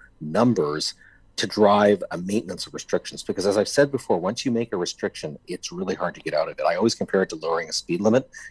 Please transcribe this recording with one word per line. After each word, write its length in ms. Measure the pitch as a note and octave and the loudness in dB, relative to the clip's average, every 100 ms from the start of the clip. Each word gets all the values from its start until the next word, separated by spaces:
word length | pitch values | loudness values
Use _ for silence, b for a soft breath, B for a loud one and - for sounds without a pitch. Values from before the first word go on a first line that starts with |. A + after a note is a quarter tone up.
| b _ | b _
numbers 720 | D2+ D#2 A#2+ G#2+ D2+ D2+ - b b b b - | -4 2 4 4 0 -2 -6 b b b b -6
to 100 | - | -4
drive 560 | - G#2+ G#2 G#2 G2+ - | 4 6 8 6 4 0
a 80 | E2+ | -6
maintenance 480 | F2+ G#2 F2+ - - | -2 -4 -4 -8 -10
of 80 | |
restrictions. 480 | D#2 - F2 - - | -12 -4 -4 -4 -10
Because 240 | - G#2 F#2+ | -8 -2 2
as 100 | G2+ | 2
I've 120 | G2+ | 2
said 240 | - C#3+ | 2 2
before, 260 | C3+ - F#2+ | 0 -2 0
once 260 | F2+ A#2+ | 0 -4
you 60 | C3+ | -2
make 220 | A#2 A#2 | -2 -2
a 40 | G2 | -4
restriction, 640 | E2+ - G2+ - D#2+ C#2+ - | -4 -4 -6 -6 -10 -12 -12
it's 240 | F2+ - | -12 -10
really 240 | F2+ F#2+ | -8 -6
hard 220 | - - - | -4 -4 -6
to 40 | |
get 140 | - | -4
out 140 | D2+ D#2+ | -2 -2
of 100 | - | -2
it. 60 | |
I 100 | C#2+ | -2
always 220 | E2+ A2+ - | 2 2 0
compare 260 | G2+ G2 | 0 0
it 60 | F#2+ | 0
to 80 | D#2+ | -2
lowering 320 | D#2+ E2 E2 | -4 -4 -4
a 40 | |
speed 280 | - - F2 | -8 -4 0
limit. 280 | G#2 A#2+ C3+ B B | 4 2 0 B B